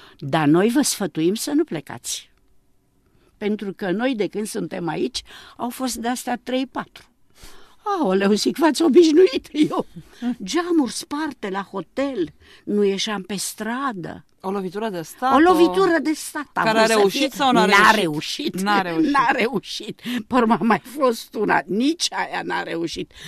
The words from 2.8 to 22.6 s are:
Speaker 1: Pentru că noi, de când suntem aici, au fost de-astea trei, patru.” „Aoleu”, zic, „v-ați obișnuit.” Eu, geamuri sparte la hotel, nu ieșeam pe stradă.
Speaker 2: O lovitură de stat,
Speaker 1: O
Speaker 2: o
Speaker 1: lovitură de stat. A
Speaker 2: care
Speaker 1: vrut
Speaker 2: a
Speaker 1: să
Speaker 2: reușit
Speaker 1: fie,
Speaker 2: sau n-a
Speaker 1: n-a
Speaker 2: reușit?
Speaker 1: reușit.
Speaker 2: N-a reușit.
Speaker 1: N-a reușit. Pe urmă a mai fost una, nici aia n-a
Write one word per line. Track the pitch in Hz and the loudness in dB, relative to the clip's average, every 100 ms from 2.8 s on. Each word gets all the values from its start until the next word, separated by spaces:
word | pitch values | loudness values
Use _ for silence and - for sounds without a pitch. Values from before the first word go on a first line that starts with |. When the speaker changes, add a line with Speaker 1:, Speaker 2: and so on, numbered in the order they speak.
| _ _ _ _ _ _ | _ _ _ _ _ _
Speaker 1:
Pentru | 208 214 202 | -4 -4 -6
că | - 196 | -6 -4
noi, | 196 254 226 | -2 -2 -2
de | 175 | -4
când | 196 214 | -4 -6
suntem | 214 165 190 165 | -6 -8 -6 -6
aici, | 160 247 - - - - - | -4 -4 -6 -14 -20 -20 -10
au | 247 | -8
fost | 240 254 226 | -6 -6 -4
de-astea | 233 254 254 247 | -6 -6 -6 -8
trei, | - 254 262 | -4 -4 -4
patru.” | 269 - - - _ _ _ - - - _ 415 381 | -8 -10 -16 -20 _ _ _ -20 -20 -20 _ -4 -2
„Aoleu”, | 208 190 202 | 0 2 2
zic, | 208 - 214 | 2 0 2
„v-ați | 311 262 | 2 4
obișnuit.” | 330 320 320 302 381 539 - | 6 8 8 8 6 2 -4
Eu, | 302 302 359 - 170 - - 240 233 | 0 0 0 -6 -12 -20 -8 -6 -6
geamuri | 190 302 349 330 240 | -4 -2 0 0 0
sparte | - - 285 311 - 202 | -4 -8 -6 -6 -6 -6
la | 190 190 | -6 -6
hotel, | 190 - - 277 240 320 - - - | -10 -8 -4 -4 -4 -6 -8 -20 -14
nu | - 208 | -2 2
ieșeam | 202 196 220 202 | 2 0 -4 -6
pe | 185 196 | -6 -8
stradă. | - - 220 247 277 196 156 - - _ | -8 -8 -8 -6 -6 -6 -10 -14 -20 _
Speaker 2:
O | 190 | -8
lovitură | 202 185 196 226 | -6 -6 -6 -6
de | 175 | -6
stat, | 160 - 254 | -10 -4 2
Speaker 1:
O | 269 | 6
Speaker 2:
o | |
Speaker 1:
lovitură | 339 330 339 370 381 330 | 6 6 4 4 2 2
de | 277 | 0
stat. | 302 - 311 269 | -4 -6 -10 -6
A | - | -2
Speaker 2:
care | 220 | 2
Speaker 1:
vrut | 220 | 4
Speaker 2:
a | 226 | 4
Speaker 1:
să | 220 | 4
Speaker 2:
reușit | 196 262 | 4 2
Speaker 1:
fie, | 269 | -2
Speaker 2:
sau | - 269 | 0 2
n-a | 240 208 | 4 6
Speaker 1:
n-a | 196 220 | 6 6
Speaker 2:
reușit? | 214 | 4
Speaker 1:
reușit. | 170 151 - - 285 180 | 0 -4 -6 -6 -6 -4
Speaker 2:
N-a | 202 202 | 0 0
reușit. | 180 160 156 | 0 0 2
Speaker 1:
N-a | 285 240 | 2 2
reușit. | 269 226 208 - - 208 - 233 247 - | 0 0 -2 -6 -10 -12 -12 -8 -8 0
Pe | 254 | 2
urmă | 226 | 4
a | 190 | 2
mai | 226 190 | 2 0
fost | - 285 262 233 - - | -2 -2 -2 -2 -6 -4
una, | 190 170 - | 0 0 0
nici | 196 277 339 - | -2 0 -2 -4
aia | 190 170 180 | -6 -6 -6
n-a | 170 175 | -6 -6